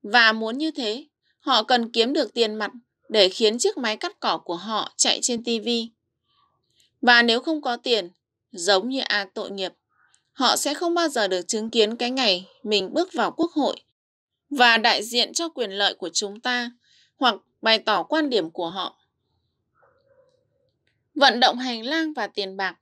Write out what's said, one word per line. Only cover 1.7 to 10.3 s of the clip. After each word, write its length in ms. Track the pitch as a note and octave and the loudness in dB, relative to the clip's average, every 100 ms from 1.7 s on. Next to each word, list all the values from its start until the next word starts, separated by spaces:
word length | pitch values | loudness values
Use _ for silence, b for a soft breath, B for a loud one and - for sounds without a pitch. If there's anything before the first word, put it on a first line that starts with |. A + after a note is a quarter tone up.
| B3 A3+ | 0 2
kiếm 220 | A#3 A3+ | 0 0
được 200 | D#4 A#3 | 0 -2
tiền 220 | - A3 G#3+ | 0 -2 -2
mặt 160 | G#3 A#3+ _ _ _ | -8 -8 _ _ _
để 200 | A3 F#3 | 4 4
khiến 300 | - G#3+ A#3 | 4 0 2
chiếc 180 | F#4+ G4 | -2 -2
máy 200 | A#3 G#3+ | -4 -4
cắt 220 | - - | -8 -6
cỏ 180 | A3 E3 | -4 -4
của 180 | - F3 | -4 -10
họ 380 | G3 G#3 - - | -6 -6 -6 -2
chạy 220 | A#3+ - | -2 0
trên 220 | - A#3+ | -2 -4
T 40 | A#3 | -2
V. 220 | A#3 G#3+ A#3 A3+ _ _ _ _ _ _ _ _ _ _ _ | -4 -2 -4 -4 _ _ _ _ _ _ _ _ _ _ _
Và 200 | A#3+ A#3+ | 4 6
nếu 180 | A#3 A#3 | 6 2
không 220 | E4 D#4 | 0 -4
có 160 | C#4+ A#3+ | -4 -4
tiền, 320 | - A3+ F3 _ _ _ _ | 0 0 -2 _ _ _ _
giống 380 | F#3+ E3+ G3 A3+ | -8 2 2 2
như 100 | C4 | -4
A 280 | - G3+ G3 | -2 -2 -4
tội 180 | - G3+ | -8 -10
nghiệp, 220 | G3+ F#3 _ _ _ _ _ _ | -6 -8 _ _ _ _ _ _